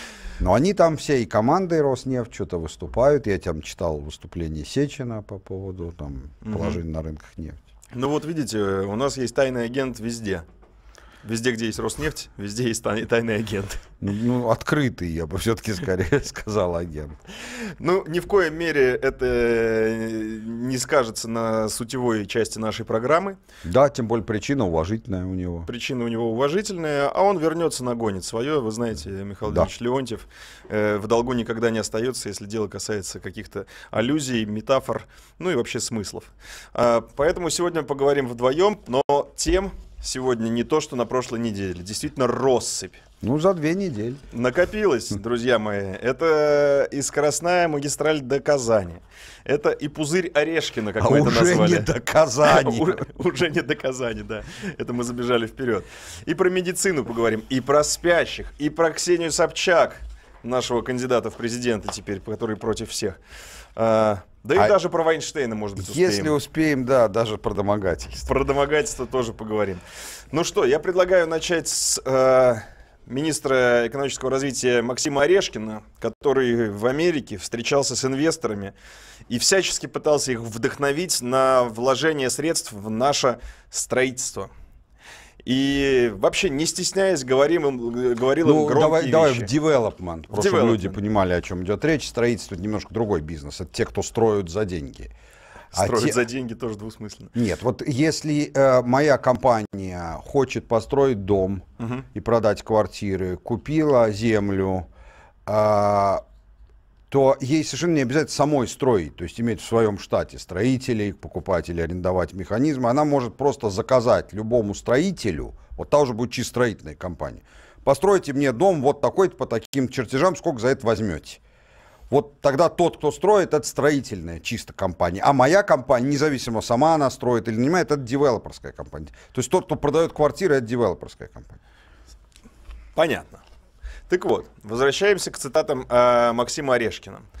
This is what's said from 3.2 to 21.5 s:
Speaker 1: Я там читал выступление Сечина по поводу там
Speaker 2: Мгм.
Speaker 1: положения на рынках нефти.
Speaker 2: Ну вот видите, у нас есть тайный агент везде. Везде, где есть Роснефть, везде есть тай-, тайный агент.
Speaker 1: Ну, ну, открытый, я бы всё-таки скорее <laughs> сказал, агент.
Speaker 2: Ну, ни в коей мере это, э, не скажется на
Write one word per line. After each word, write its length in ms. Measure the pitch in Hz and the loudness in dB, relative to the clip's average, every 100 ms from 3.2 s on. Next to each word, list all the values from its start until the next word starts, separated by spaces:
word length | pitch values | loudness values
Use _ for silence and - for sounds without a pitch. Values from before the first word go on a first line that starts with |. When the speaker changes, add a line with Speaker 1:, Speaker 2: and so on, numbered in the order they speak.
| 107 | 2
Speaker 1:
Я 100 | 95 | -2
там 240 | 92 78 | -2 -6
читал 380 | - - 87 76 | -8 -4 -4 -4
выступление 680 | 73 - 87 87 80 78 76 | -8 -14 -12 -8 -6 -6 -4
Сечина 560 | 135 143 - 120 110 | -2 -2 -4 -8 -8
по 160 | 104 98 | -10 -14
поводу 560 | - 95 95 92 87 85 | -12 -10 -10 -8 -10 -10
там 280 | 73 67 71 - | -12 -12 -14 -14
Speaker 2:
Мгм. 120 | - | -8
Speaker 1:
положения 380 | 104 85 85 82 | -4 -4 -4 -6
на 120 | 78 | -6
рынках 260 | 80 78 - - | -8 -12 -16 -14
нефти. 220 | 78 71 _ - - | -14 -14 _ -20 -16
Speaker 2:
Ну 160 | 120 135 | -6 -2
вот 160 | 151 147 | -2 -2
видите, 320 | 165 117 110 | -6 -4 -2
у 360 | 98 95 98 107 | 0 0 -2 -2
нас 200 | 139 127 | -2 -2
есть 180 | 120 - | -4 0
тайный 300 | 135 127 117 | 0 0 -4
агент 340 | 131 131 117 | -2 -4 -4
везде. 420 | 113 117 107 90 - - - _ - - - - | -8 -6 -6 -6 -8 -20 -20 _ -20 -20 -20 -18
Везде, 280 | 107 113 120 | -6 -2 0
где 140 | 113 113 | 0 -2
есть 120 | 107 | -4
Роснефть, 500 | 110 - 151 - - - | -6 -4 -6 -6 -14 -12
везде 320 | 101 104 123 | -10 -4 -2
есть 160 | 113 | -2
тай-, 220 | 113 107 113 | -2 -4 0
тайный 320 | 117 117 104 | 0 2 -2
агент. 420 | 110 98 101 - - - | -2 -4 -6 -10 -12 -8
Speaker 1:
Ну, 100 | 101 | -4
ну, 380 | 101 117 123 117 | -2 0 0 0
открытый, 580 | 120 - 151 131 - 87 | -2 0 0 0 -2 -6
я 180 | 80 82 | -4 -4
бы 120 | 90 | -4
всё-таки 340 | 110 113 - | -2 -2 -2
скорее 480 | 95 95 92 - 139 | -6 -2 0 2 0
<laughs> 60 | - | 0
сказал, 500 | - - 104 90 85 | -12 -4 -2 0 -2
агент. 380 | 87 76 73 78 - - - 247 220 - | -6 -10 -12 -14 -20 -18 -16 -12 -12 -6
Speaker 2:
Ну, 240 | 147 185 160 | 0 0 0
ни 120 | 170 | -6
в 80 | - | 0
коей 220 | 202 165 | 2 2
мере 400 | 160 170 147 127 127 | 0 -2 4 4 2
это, 240 | 135 127 127 | -2 -2 -2
э, 1120 | 120 117 117 113 113 110 113 110 110 110 110 | 2 2 2 2 2 0 0 -4 -6 -6 -8
не 340 | 110 117 123 131 | -8 -6 -4 -4
скажется 520 | 127 151 113 107 117 | 0 2 2 -4 -6
на 400 | 117 113 | -4 0